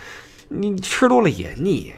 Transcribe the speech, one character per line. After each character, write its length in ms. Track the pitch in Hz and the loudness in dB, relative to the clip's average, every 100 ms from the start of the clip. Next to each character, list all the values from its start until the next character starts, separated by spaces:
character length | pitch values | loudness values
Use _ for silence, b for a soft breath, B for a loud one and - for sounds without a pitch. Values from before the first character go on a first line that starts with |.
| B B B B - | B B B B -10
你 300 | - 208 190 | -4 -2 -2
吃 280 | 185 - 247 | -4 2 4
多 140 | 247 | 6
了 80 | 190 | 4
也 240 | 87 82 117 | 0 -8 -4
腻 340 | 190 131 - | -2 -2 -4